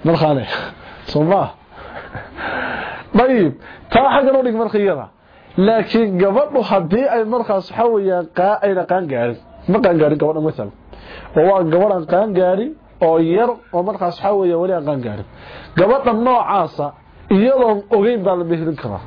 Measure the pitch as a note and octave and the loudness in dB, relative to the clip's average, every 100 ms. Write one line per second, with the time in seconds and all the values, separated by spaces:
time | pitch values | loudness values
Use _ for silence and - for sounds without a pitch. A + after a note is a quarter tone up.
0 | D#3 E3 D#3 C#3+ G#2 - - - - - | 0 2 2 0 -2 -8 -10 -16 -20 -20
1 | - D3 D#3 F#3+ C3 - - - - - | -6 -2 2 2 0 -8 -20 -20 -18 -18
2 | - - - - - - - - - - | -16 -16 -16 -12 -10 -8 -8 -10 -12 -16
3 | - - B3+ B3+ E3 B2+ - - - A3+ | -4 0 2 2 2 -2 -16 -20 0 2
4 | C4+ C#4+ C4+ C4+ B3+ A3 A3+ G#3+ G3+ D3+ | 4 2 2 2 0 -2 -2 0 0 -2
5 | G#2 _ _ - - - F#3+ A3+ G3+ A3 | -6 _ _ -20 -10 0 2 2 2 0
6 | A3+ F3+ G3 G3+ D4 C#4+ F#3+ G3 D#3+ G3+ | 0 2 2 2 0 0 0 0 0 0
7 | C4+ A#3+ A3 A#3+ A3+ G3 F3+ G#3 A#3 A3+ | 0 0 0 -2 -2 -2 -4 -2 0 2
8 | G3 F3+ E3+ - F#3 G#3 G3+ F#3+ E3+ F3+ | 0 -2 -4 0 0 2 0 0 0 -2
9 | F3 B2+ A#2+ A#2 - - - F#3+ A3 E3+ | -2 -2 -2 -4 -14 -14 -2 2 4 4
10 | D3+ D3+ D3+ D#3 D#3 - G#2 - - - | 2 2 0 0 -4 -6 -10 -12 -20 -20
11 | - - - - E3 G3 E3+ E3 G#3 F#3+ | -20 -20 -4 2 4 4 2 2 2 0
12 | D#3 F3 A3 F#3 F3+ F#3+ B3 D#4+ - - | 0 0 2 0 0 0 -4 -10 -20 -2
13 | E3 E3 E3 F3+ A#3+ A#3 - F3 F3+ F#3+ | 2 2 2 2 0 -2 -6 -4 -4 -4
14 | F3 E3 G3 G3+ F#3 E3+ F#3 F3+ C#3+ C#3+ | -4 -4 -2 0 0 0 0 -2 -2 -4
15 | A#2 G#2 G2+ - - - - - F3 C4 | -6 -10 -14 -18 -20 -20 -10 0 2 2
16 | C4 A3 A#3+ B3 G3+ G3 D#3+ - C#3+ - | 2 0 2 0 0 -2 -2 -4 -8 -8
17 | - - - F#3+ A3+ C4+ A#3+ G#3 G3+ A3+ | -20 -20 0 2 4 4 2 0 0 2
18 | G3+ A#3+ F#3 F3+ E3+ E3 D#3+ D3+ B2 G2 | 2 0 0 -2 -2 -2 -4 -6 -8 -10